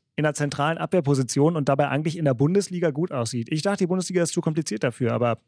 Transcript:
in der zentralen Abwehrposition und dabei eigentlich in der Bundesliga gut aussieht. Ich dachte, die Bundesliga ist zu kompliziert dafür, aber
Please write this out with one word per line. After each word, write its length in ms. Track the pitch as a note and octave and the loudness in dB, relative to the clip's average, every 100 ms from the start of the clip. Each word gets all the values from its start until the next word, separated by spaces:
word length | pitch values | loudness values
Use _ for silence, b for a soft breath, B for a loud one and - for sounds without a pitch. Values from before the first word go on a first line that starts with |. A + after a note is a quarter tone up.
| _ - | _ -2
in 80 | |
der 100 | D3+ | -2
zentralen 440 | D3 C#3+ - D3 E3 | 0 -4 0 -2 -2
Abwehrposition 800 | - F#3 C#3 C3+ B2+ C#3 D3+ E3+ | 0 0 2 2 2 2 2 2
und 140 | C#3 | 0
dabei 180 | C#3 C#3+ | 2 2
eigentlich 300 | C3+ D#3 E3+ | 0 -2 -2
in 80 | D3 | 0
der 80 | |
Bundesliga 580 | B2 D3 F#3+ - F3+ E3 | 2 2 2 0 -2 -2
gut 200 | C#3 F3+ | -2 -4
aussieht. 360 | C3+ A#2 B2 A#2 | -2 -4 -4 -4
Ich 100 | D#3 | -2
dachte, 160 | F#3+ G3+ | -2 0
die 100 | F3 | 0
Bundesliga 340 | F#3 F3 F3+ | 0 0 0
ist 120 | E3 | 0
zu 80 | - | 0
kompliziert 420 | E3 D#3 D3+ G#3 | -2 -2 -2 -2
dafür, 300 | C3 - A#2 | -2 0 0
aber 260 | A#2 A#2+ A2+ | 2 0 -2